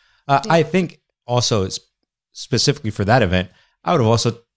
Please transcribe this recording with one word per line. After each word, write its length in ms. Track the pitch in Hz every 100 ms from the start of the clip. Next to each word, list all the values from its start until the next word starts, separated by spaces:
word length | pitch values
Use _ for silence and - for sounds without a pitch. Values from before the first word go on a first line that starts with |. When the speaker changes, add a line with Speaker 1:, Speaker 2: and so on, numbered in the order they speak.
| _ _ -
Speaker 1:
Uh, 140 | 139 220
Speaker 2:
Yeah. 80 |
Speaker 1:
I 100 | 165
think 380 | 151 185 170 - _ _ -
also 380 | 123 120 110 95
s-, 140 | - _ _ _ _ _
specifically 600 | - - 117 - 143 110
for 120 | - 98
that 160 | 127
event, 280 | 98 90 90 _ _ _
I 80 | 123
would 80 | 175
have 100 | 113
also 300 | 113 120 113 _